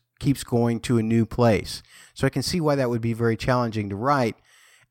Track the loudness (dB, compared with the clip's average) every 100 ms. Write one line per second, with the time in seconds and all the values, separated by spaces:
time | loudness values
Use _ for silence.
0 | _ -6 -2 -2 0 0 0 0 0 0
1 | 2 2 0 2 4 2 -2 -12 -16 -20
2 | -20 -2 -2 -2 -4 -2 0 0 0 0
3 | -2 0 0 0 0 0 0 -2 -4 -4
4 | 0 0 0 -4 _ _ _ _ _